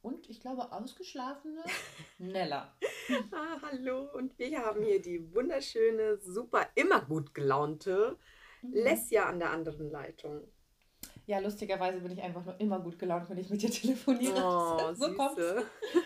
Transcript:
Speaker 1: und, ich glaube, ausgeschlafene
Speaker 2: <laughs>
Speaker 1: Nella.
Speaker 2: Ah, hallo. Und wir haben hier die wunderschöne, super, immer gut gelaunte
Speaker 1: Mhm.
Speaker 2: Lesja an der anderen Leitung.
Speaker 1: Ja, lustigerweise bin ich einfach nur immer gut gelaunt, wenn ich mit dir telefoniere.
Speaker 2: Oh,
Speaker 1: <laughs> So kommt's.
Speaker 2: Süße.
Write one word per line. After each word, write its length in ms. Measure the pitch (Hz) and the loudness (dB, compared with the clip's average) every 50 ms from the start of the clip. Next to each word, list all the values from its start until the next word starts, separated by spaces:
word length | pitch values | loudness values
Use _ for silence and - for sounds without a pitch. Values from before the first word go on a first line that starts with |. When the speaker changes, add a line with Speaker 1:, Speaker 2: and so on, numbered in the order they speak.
Speaker 1:
und, 260 | - 226 285 - - - | -10 -10 -10 -10 -12 -16
ich 100 | 226 - | -16 -12
glaube, 300 | - 247 269 247 - - | -10 -8 -6 -6 -6 -6
ausgeschlafene 880 | - 196 226 262 - - 370 - - 277 247 262 285 285 - 311 311 320 330 349 - - - - | -8 -10 -10 -10 -12 -14 -14 -12 -10 -8 -8 -8 -8 -10 -12 -12 -12 -10 -8 -6 -6 -8 -8 -12
Speaker 2:
<laughs> 260 | - - 156 - - | -16 -18 -18 -18 -16
Speaker 1:
Nella. 560 | - 180 185 190 190 175 151 143 139 - - - - - - - - - - 254 - - - | -12 -10 -6 -2 -2 -2 -2 -2 -4 -6 -8 -10 -4 -4 -4 -4 -4 -2 0 0 0 0 -2
Speaker 2:
Ah, 280 | - 320 302 330 330 - | -4 -6 -4 -4 -6 -8
hallo. 480 | 294 294 277 254 254 262 254 262 277 285 285 | -8 -8 -6 -4 -2 -2 -2 -2 -4 -6 -6
Und 240 | 254 254 262 - - | -6 -6 -6 -6 -6
wir 260 | 240 262 311 269 233 | -6 -4 -2 -2 0
haben 160 | 214 208 214 | 0 0 2
hier 180 | 214 214 196 190 | 4 4 4 4
die 320 | - 180 175 170 165 165 170 | 2 0 -4 -6 -4 -2 0
wunderschöne, 840 | - - 349 - - - - - 226 226 226 226 220 220 214 208 | 0 2 2 0 -2 -4 -2 2 4 4 6 6 4 2 2 2
super, 480 | 202 - 180 180 220 247 - - 214 - - - | 0 -2 -4 -4 -4 -2 2 2 2 2 4 4
immer 280 | 339 311 381 359 214 - | 4 6 8 6 6 4
gut 300 | 127 156 156 143 - - | 2 -2 -2 -2 -4 -4
gelaunte 840 | 147 143 139 135 143 147 151 156 151 - 196 180 202 220 262 359 - _ - - - - - - - - | 0 2 4 4 4 4 2 -2 -4 -2 0 4 4 4 2 2 -4 _ -20 -20 -20 -20 -20 -20 -14 -8
Speaker 1:
Mhm. 60 | 247 254 | -2 2
Speaker 2:
Lesja 500 | 392 233 269 330 - - - 226 208 185 | 4 4 4 4 2 2 4 4 4 4
an 140 | - 175 175 | 4 2 0
der 100 | 170 - | 0 0
anderen 400 | 156 165 160 165 151 151 156 147 | 0 0 -2 -4 -6 -6 -6 -6
Leitung. 480 | 151 143 131 - - - - 147 147 151 - - - _ _ _ _ _ _ _ _ - - - - - - | -6 -8 -8 -10 -12 -12 -10 -10 -10 -10 -12 -14 -20 _ _ _ _ _ _ _ _ -16 -16 -16 -16 -12 -6
Speaker 1:
Ja, 140 | - 202 196 | -2 -2 0
lustigerweise 600 | 196 208 202 - 214 190 190 185 185 185 185 180 | 0 -2 -4 -4 -2 -2 -2 0 0 0 -2 -2
bin 140 | 175 180 185 | -4 -6 -8
ich 80 | - | -6
einfach 240 | - 175 170 175 170 | -6 -6 -6 -8 -8
nur 120 | 185 180 - | -8 -4 -2
immer 180 | 214 208 190 185 | 0 0 0 0
gut 180 | 170 170 170 | -2 -6 -6
gelaunt, 320 | - 190 180 170 175 175 - | -4 -2 0 0 0 -2 -4
wenn 80 | 185 | -8
ich 120 | 180 196 196 | -8 -6 -4
mit 120 | 208 202 | -2 0
dir 80 | 220 233 | 0 0
telefoniere. 640 | - - - 254 262 - - 269 254 240 247 - - - | 0 2 2 2 0 2 4 2 2 4 4 2 2 4
Speaker 2:
Oh, 520 | 185 180 180 175 170 165 165 160 160 160 175 | 4 4 4 4 4 4 2 2 2 0 0
Speaker 1:
<laughs> 20 | |
So 180 | 220 285 - - | 0 -2 0 0
kommt's. 200 | - 277 285 311 | 2 0 0 2
Speaker 2:
Süße. 300 | 180 170 170 190 240 214 - - - 427 - - 349 339 | 0 0 2 2 0 -2 -4 -6 -10 -4 2 2 2 2